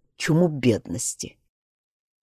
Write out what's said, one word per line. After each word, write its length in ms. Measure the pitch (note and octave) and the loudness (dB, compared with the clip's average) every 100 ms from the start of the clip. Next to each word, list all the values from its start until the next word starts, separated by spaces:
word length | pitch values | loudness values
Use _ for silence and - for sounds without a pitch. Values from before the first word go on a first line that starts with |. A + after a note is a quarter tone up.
| _ - | _ -6
чуму 300 | - D#3+ F3 | 0 2 2
бедности. 920 | D3 B2 G2+ - E2+ - - - - _ _ _ _ _ _ _ _ | 2 2 2 -2 -6 -6 -8 -14 -16 _ _ _ _ _ _ _ _